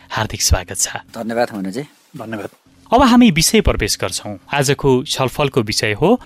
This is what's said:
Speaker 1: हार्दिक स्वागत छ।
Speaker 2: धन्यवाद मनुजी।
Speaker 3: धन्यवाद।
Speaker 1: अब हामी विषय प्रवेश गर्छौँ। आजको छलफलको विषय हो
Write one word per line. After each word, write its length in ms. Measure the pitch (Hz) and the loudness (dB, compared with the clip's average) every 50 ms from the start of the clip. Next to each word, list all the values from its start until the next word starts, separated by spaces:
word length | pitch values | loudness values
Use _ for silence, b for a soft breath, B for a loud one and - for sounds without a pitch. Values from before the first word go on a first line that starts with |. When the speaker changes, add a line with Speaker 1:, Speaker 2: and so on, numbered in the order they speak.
| B B | B B
Speaker 1:
हार्दिक 300 | - - 107 - - 98 | -6 -6 -6 -6 -4 -4
स्वागत 340 | - - - 95 90 - 98 | 0 0 0 0 -2 -6 -6
छ। 180 | - - - - | -6 -6 -6 -6
Speaker 2:
धन्यवाद 520 | - - _ - 113 113 110 117 117 120 117 110 | -12 -14 _ -12 -10 -8 -4 -2 -2 -2 -2 -4
मनुजी। 260 | 101 95 95 92 123 147 - _ _ _ _ - | -8 -8 -8 -8 -10 -10 -12 _ _ _ _ -16
Speaker 3:
धन्यवाद। 320 | 135 113 110 110 101 95 - _ _ _ _ _ _ _ - 220 | -14 -12 -10 -10 -10 -10 -12 _ _ _ _ _ _ _ 0 2
Speaker 1:
अब 80 | 254 | 4
हामी 300 | 285 233 240 240 247 226 | 6 6 6 8 6 6
विषय 300 | 156 160 - - - 220 | 6 4 0 2 2 2
प्रवेश 360 | 202 - 110 - 110 98 - - | 2 2 0 0 -2 -4 -4 -4
गर्छौँ। 360 | 117 95 - - - 107 104 92 _ - - | -6 -6 -6 -8 -10 -12 -14 -14 _ -4 -2
आजको 500 | 143 143 131 139 - - 139 131 127 143 | -2 0 0 0 0 2 2 2 2 0
छलफलको 580 | - - - 135 123 - - 147 139 - 135 | -4 -4 -2 -2 -4 -2 -2 -2 0 0 -2
विषय 320 | 107 101 - - - 110 104 | -2 -2 -4 -4 -4 -4 -2
हो 280 | 104 147 185 247 247 B | 0 2 2 2 2 B